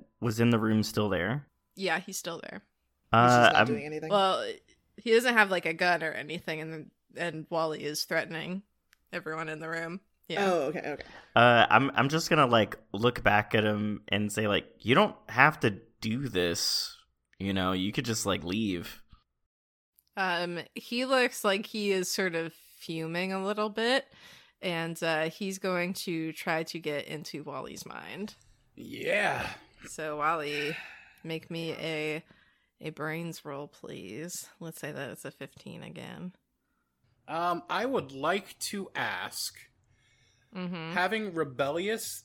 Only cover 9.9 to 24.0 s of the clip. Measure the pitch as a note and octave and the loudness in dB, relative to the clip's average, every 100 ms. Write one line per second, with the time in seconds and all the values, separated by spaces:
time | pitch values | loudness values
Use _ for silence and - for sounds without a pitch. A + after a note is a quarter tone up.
9.9 | F#3+ _ _ - - G3 F3 C#3 D#3 D3 | -8 _ _ -6 0 2 2 0 -4 -6
10.9 | C#3+ - - - A#2 A#2+ A#2+ - A2+ C3+ | -8 -12 -20 2 8 8 10 8 6 6
11.9 | - C3+ D#3+ - D#3+ B2+ A2+ G2+ - _ | 2 2 0 2 4 6 6 4 -2 _
12.9 | G2 A#2+ - G#2 G#2 - A2 G#2+ G#2 G#2+ | 0 2 4 4 4 4 2 2 2 -2
13.9 | G#2 - - G#2 - G#2+ F#2+ - - G#2 | -4 -2 0 0 0 2 2 -2 -4 4
14.9 | D3 G#3+ - - A#2+ D3 - A#2+ F#2+ - | 6 6 2 0 6 6 6 0 0 -8
15.9 | - A2 B2 C#3+ F2+ F2 - - - - | -8 -4 -4 -2 0 2 0 0 0 -2
16.9 | - _ _ _ - G2 F#2+ F#2 F#2 G2 | -10 _ _ _ -6 -2 0 0 0 0
17.9 | D3 A#2 A2 G2+ F2+ E2 G#2 G#2+ E2+ D#2+ | -2 -2 -2 0 -2 -2 -2 -2 -4 -8
18.9 | - - - _ _ _ _ _ _ _ | -14 -20 -20 _ _ _ _ _ _ _
19.9 | _ _ G#3 F#3 F3 F3 F3 - - - | _ _ -4 -2 -2 -2 -6 -10 -12 -6
20.9 | A#3+ C4 C4 B3+ - G#3 G3 G#3+ G#3+ G3+ | -2 2 4 2 2 2 2 -2 -2 0
21.9 | F#3+ F3 - F#3+ E3 E3 - - - - | 0 0 0 0 -2 -4 -8 -20 -16 -8
22.9 | D#3+ D#3+ E3+ F#3+ F#3+ G3 G#3+ G#3+ G#3 A3+ | -6 -4 -4 -2 -2 -2 -2 -2 0 2
23.9 | C4+ | 2